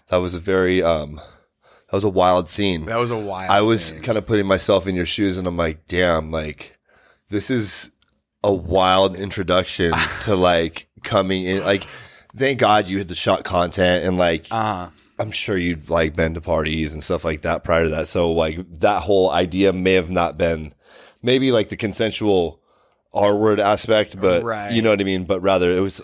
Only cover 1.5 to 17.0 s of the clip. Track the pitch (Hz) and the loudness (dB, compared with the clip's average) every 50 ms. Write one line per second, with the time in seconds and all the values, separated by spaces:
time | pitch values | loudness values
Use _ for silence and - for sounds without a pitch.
1.5 | _ _ _ _ _ _ _ _ - 98 101 107 92 92 90 92 90 90 87 78 | _ _ _ _ _ _ _ _ -4 -2 0 0 2 4 4 4 4 4 2 -2
2.5 | - - 101 98 90 80 78 85 113 117 120 117 120 110 107 101 95 92 95 90 | -2 -2 0 0 0 -2 -4 -4 -2 -2 -2 -2 -4 -6 -6 -8 -8 -6 -2 2
3.5 | 98 101 107 110 113 107 - - 82 78 78 123 113 107 98 - 113 104 101 98 | 2 4 4 4 2 2 0 -2 -4 -6 -4 -2 -2 -2 -2 0 0 2 2 2
4.5 | 95 90 - - 104 95 87 98 92 90 87 82 - - 104 98 92 92 92 90 | 2 2 2 2 2 2 2 0 -2 -2 -2 -2 -2 0 0 0 0 -2 -4 -4
5.5 | 87 82 85 82 80 82 _ - 90 87 90 87 85 80 80 80 80 80 78 78 | -2 -2 -2 -2 -4 -6 _ -4 0 2 2 2 2 0 -2 -4 -6 -6 -6 -6
6.5 | 76 - - - _ _ _ _ _ _ _ _ _ _ _ - 101 104 98 - | -10 -12 -18 -20 _ _ _ _ _ _ _ _ _ _ _ -8 -6 -6 -4 -2
7.5 | 135 120 107 98 - - - - - _ _ _ _ _ _ _ _ _ - 104 | -2 -2 -2 -4 -4 -6 -8 -10 -12 _ _ _ _ _ _ _ _ _ 0 0
8.5 | 101 92 82 82 90 95 92 92 92 95 95 98 92 87 98 98 - - 92 82 | 0 0 0 0 2 2 4 4 6 6 4 2 0 -4 -8 -8 -6 -6 -2 0
9.5 | 90 92 90 - - - 92 85 80 85 - - - - - 113 104 92 92 90 | 0 0 0 0 -2 -2 0 0 2 0 -2 -4 -6 -6 -2 0 2 4 4 4
10.5 | 87 85 85 80 80 - - _ _ - - - 117 101 98 92 95 92 92 92 | 4 2 0 -2 -4 -10 -16 _ _ -16 -6 -2 0 0 0 0 -2 -2 -2 -2
11.5 | 92 95 - 95 101 98 - - - - - - - - _ _ - 110 135 135 | -2 0 0 0 0 0 -2 -8 -18 -20 -20 -20 -20 -20 _ _ -8 -4 -2 -2
12.5 | 139 117 120 104 107 107 101 87 95 98 98 85 87 - - - 95 78 - - | 0 0 2 2 2 2 0 0 -4 -6 -6 -6 -8 -6 -2 -2 -2 -2 -2 -2
13.5 | - 90 87 87 - - 92 90 90 90 76 92 92 90 90 87 85 80 82 - | -2 -2 -2 -2 0 0 2 2 2 2 0 0 0 2 2 2 0 -2 -4 -6
14.5 | 113 113 110 107 104 92 90 85 - _ _ _ _ - 107 107 104 - - - | -4 -4 -2 -4 -4 -6 -8 -14 -18 _ _ _ _ -10 -8 -8 -8 -8 -4 -2
15.5 | 104 92 87 87 85 78 71 - 82 85 80 78 76 87 82 80 82 85 78 - | -2 -2 0 -2 -4 -4 -4 -2 0 0 0 0 0 0 -2 -2 -2 -4 -4 -2
16.5 | 82 80 78 78 78 80 78 73 78 76 | -2 0 0 -2 -2 -4 -4 -4 -6 -8